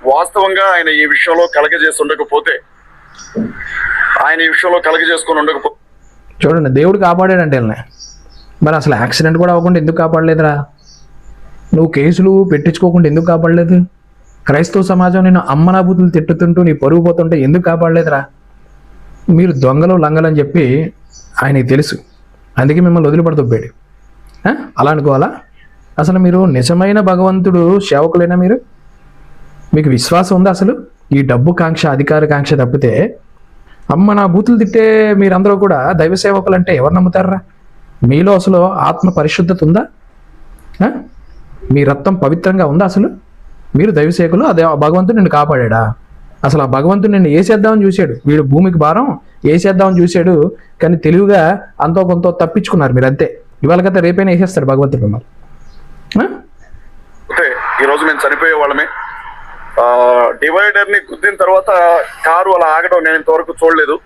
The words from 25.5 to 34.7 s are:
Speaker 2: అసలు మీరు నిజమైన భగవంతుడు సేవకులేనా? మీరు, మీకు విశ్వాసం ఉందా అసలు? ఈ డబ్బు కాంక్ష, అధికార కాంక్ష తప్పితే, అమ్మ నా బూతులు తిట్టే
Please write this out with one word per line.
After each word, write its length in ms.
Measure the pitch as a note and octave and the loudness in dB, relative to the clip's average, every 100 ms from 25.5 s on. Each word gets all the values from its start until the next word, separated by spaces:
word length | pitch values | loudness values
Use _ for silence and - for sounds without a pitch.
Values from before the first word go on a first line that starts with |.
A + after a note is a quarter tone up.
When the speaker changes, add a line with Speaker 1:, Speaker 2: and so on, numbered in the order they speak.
| _ - - - - | _ -20 -20 -14 -4
Speaker 2:
అసలు 200 | D#3 F#3 | 0 2
మీరు 260 | F3+ F3+ | 2 2
నిజమైన 560 | F#3+ B2+ B2 E3+ F#3+ G#3 | 2 0 0 0 2 2
భగవంతుడు 800 | F#3+ F3+ F#3 F#3+ F#3 F3+ E3+ G3 | 0 2 0 0 0 2 2 2
సేవకులేనా? 560 | G3 C#3+ D#3+ E3 F3 F3+ | 0 0 0 0 0 0
మీరు, 240 | F3+ B3+ - - - - - - - - - - - | 0 -2 -4 -20 -20 -20 -20 -20 -20 -20 -20 -20 -4
మీకు 160 | D3+ D3+ | -2 0
విశ్వాసం 460 | B2 - E3+ F3+ F#3 | 0 0 0 0 2
ఉందా 140 | F#3+ | 2
అసలు? 360 | F#3 F#3+ C4 - _ - | 2 -2 -2 -8 _ -4
ఈ 100 | C#3 | -2
డబ్బు 300 | C3+ B2 C#3 | 0 0 0
కాంక్ష, 340 | F3 E3 D#3+ E3 | 0 -2 -2 -2
అధికార 380 | C3 C#3+ D3+ | -2 0 0
కాంక్ష 300 | D3+ D3 C#3 | 0 -2 0
తప్పితే, 640 | C#3+ B2 C#3 C3+ - G3+ - - - - - - - - | 0 0 0 0 0 -2 -6 -20 -20 -20 -20 -20 -20 -6
అమ్మ 220 | D#3 G3+ | 0 2
నా 140 | G3+ G3 | 2 2
బూతులు 320 | F3 G#3+ A#3 | 0 2 2
తిట్టే 560 | G#3 | 2